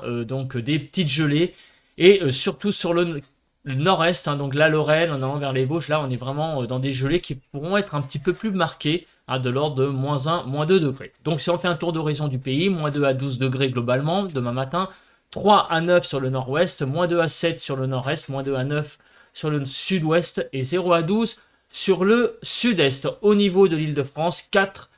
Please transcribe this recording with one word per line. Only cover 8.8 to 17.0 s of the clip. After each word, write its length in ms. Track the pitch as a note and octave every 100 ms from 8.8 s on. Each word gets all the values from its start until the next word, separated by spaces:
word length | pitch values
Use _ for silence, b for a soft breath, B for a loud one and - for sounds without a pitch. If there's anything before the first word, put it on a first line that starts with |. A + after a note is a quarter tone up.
| D3+ E3+ - b -
hein, 120 | C3
de 100 | B2
l'ordre 260 | B2+ D#3 C3
de 100 | C#3
moins 420 | C3+ C3+ C#3+ C#3
un, 160 | E3+
moins 220 | B2+ C#3+ D#3
deux 140 | F#3+
degrés. 320 | D3 C3 - _ D3+
Donc 160 | D#3+
si 80 | -
on 80 | F3
fait 100 | F3+
un 80 | E3
tour 180 | E3+
d'horizon 340 | D#3+ D3+ C#3+ D3+
du 120 | B2+
pays, 300 | C3+ C3+ F#3+
moins 200 | F3 D3+
deux 140 | C#3+
à 100 | C#3
douze 240 | C3 C#3 B2+
degrés 320 | C3 C3 C#3
globalement 540 | B2 A#2+ B2+ D3+ F#3
demain 300 | G3 C#3+ A#2+
matin, 340 | B2+ C3 F3 F#3 B B B B
trois 380 | - F#3+ G3+ -
à 120 | E3
neuf 260 | E3+ F3 E3+
sur 140 | C#3
le 80 | C3+
nord-ouest, 520 | C3 B2+ C#3+ F3+ -
moins 240 | C3+ D3+